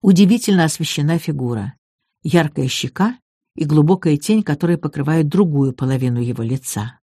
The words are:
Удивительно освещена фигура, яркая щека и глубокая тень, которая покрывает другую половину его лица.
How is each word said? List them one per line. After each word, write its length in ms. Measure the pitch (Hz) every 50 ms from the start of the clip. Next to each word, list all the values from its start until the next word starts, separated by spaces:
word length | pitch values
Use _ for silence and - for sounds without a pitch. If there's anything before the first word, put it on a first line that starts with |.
Удивительно 640 | - 196 190 170 208 180 226 233 - - 196 185 165
освещена 540 | 156 - - 165 - - - 147 151 165 165
фигура, 560 | - - 151 139 127 120 120 110 98 127 - _ _ _ _ _ _ _ _ _
яркая 460 | _ 156 - 170 160 147 - - 135 127
щека 480 | - - - 127 _ - 185 226 254 _ _ _ _ _ _ _ _
и 100 | - 160
глубокая 520 | 147 151 151 147 156 190 185 - 170 151
тень, 260 | 147 - - 214 220
которая 340 | 208 - 147 143 - 170 175
покрывает 520 | 160 - 147 - 151 139 147 160 165 156 147
другую 440 | 143 175 208 170 151 139 135 135
половину 480 | 127 - 131 131 135 127 131 123 120 120
его 220 | 120 120 120 110
лица. 560 | 113 113 131 131 _ - - 104 107 117 - _ _